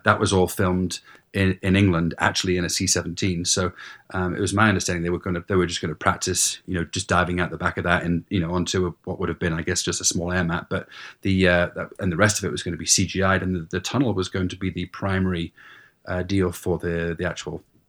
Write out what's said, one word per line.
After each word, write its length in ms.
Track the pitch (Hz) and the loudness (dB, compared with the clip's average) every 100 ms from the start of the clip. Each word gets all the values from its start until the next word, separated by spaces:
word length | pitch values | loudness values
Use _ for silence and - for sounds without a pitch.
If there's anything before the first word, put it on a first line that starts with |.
that 160 | 107 101 | 2 2
was 120 | 101 | 4
all 140 | 95 90 | 4 2
filmed 540 | - 92 92 90 - - - _ | 2 0 2 -2 -4 -12 -20 _
in, 260 | 98 95 92 | 0 0 2
in 120 | 98 | 2
England, 400 | 95 101 85 85 - | 4 6 4 0 0
actually 380 | 110 - 95 90 | 0 0 0 0
in 80 | |
a 40 | 85 | 0
C 180 | - 92 | -2 0
seventeen. 580 | 90 87 82 101 85 | 0 -2 -2 -2 0
So, 280 | 87 - 90 - - - _ | 0 0 0 -4 -16 -20 _
um, 260 | 92 90 82 | -4 -2 0
it 40 | |
was 120 | 95 | 0
my 160 | 98 107 | 4 4
understanding 340 | 95 - 87 | 4 0 -2
they 80 | 85 | -2
were 80 | 87 | -2
gonna, 240 | 98 87 - | -2 -4 0
they 80 | 98 | 2
were 100 | 85 | 2
just 140 | 85 | -2
gonna 160 | 87 76 | -6 -2
practice, 640 | 98 87 - 90 - - - | -2 0 -2 0 0 -2 -6
you 80 | |
know, 100 | 90 | -4
just 240 | 85 - - | -4 -6 0
diving 320 | 90 87 90 | 2 2 0
out 100 | 82 | -2
the 60 | 78 | -2
back 220 | 87 90 | -4 -2
of 60 | |
that 200 | 87 87 | 0 0
and, 200 | 87 85 - | 2 -2 0
you 100 | 101 | -2
know, 140 | 82 | 0
onto 340 | 90 87 95 90 | -2 0 0 -2
a, 40 | 80 | -4
what 140 | - 82 | -8 -4
would 100 | 82 | -4
have 120 | 82 | -2
been, 120 | 90 | -2
I 100 | 82 | -2
guess, 200 | 82 87 | -2 -2
just 180 | - 85 | -2 -2
a 40 | |
small 260 | 90 - 85 | -2 -2 -2
air 140 | 90 | 0
mat. 220 | 85 85 - | 0 -2 -4
But 200 | 95 - - - - | -8 -8 -16 -18 -6
the, 260 | 98 92 92 | 0 4 6
uh, 200 | 87 87 | 6 2
that, 140 | - 85 - | -2 -10 -4
and 140 | 92 | -2
the 40 | 82 | 4
rest 220 | 107 - | 4 4
of 60 | |
it 80 | 87 | -2
was 100 | - | -4
gonna 140 | - 82 | -6 -6
be 100 | 85 | 0
C 200 | - 95 | 2 2
G 160 | 92 | 2
I'd, 180 | 95 95 | 2 2
and 140 | 92 90 | 0 -4
the, 100 | 82 | -4
the 100 | 92 | -6
tunnel 320 | - 120 131 | -2 0 0
was 160 | 98 90 | 0 -2
going 200 | 98 92 | -2 -4
to 80 | 90 | -2
be 140 | 95 | -4
the 160 | 87 90 | -4 -8
primary, 640 | - 98 95 92 87 85 - - - - _ - | -6 -2 0 0 -2 -6 -10 -20 -20 -20 _ -6
uh, 160 | 90 | -4
deal 300 | 90 98 90 | 0 2 2
for 260 | 87 - 85 | 0 -2 -2
the, 380 | 87 85 85 82 | -2 -2 -2 -2
the 60 | |
actual, 400 | 90 82 - 82 - _ | -4 -6 -8 -10 -14 _